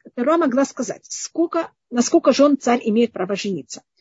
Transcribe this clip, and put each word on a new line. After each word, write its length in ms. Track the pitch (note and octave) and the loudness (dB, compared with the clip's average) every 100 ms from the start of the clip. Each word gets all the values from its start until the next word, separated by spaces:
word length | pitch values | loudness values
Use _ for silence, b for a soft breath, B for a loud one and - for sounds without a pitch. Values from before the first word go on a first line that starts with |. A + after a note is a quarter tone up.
| - | -16
Тора 240 | - B3 E4+ | -6 0 2
могла 260 | D#4 A#3+ | 2 0
сказать, 400 | C4+ - A#3+ - - | -2 -4 -8 -10 -14
сколько, 640 | - - - E4 E4 E4 _ _ | -14 -10 -4 -2 -4 -8 _ _
насколько 420 | A#3+ - E4+ - | -2 2 2 4
жен 240 | B3+ C#4+ C#4+ | 4 4 4
царь 220 | - A#3+ | 0 -2
имеет 280 | - G#3+ A#3 | 0 0 0
право 240 | - F#3 G3+ | -2 -6 -6
жениться. 460 | G3+ F3 - - _ _ | -6 -8 -10 -18 _ _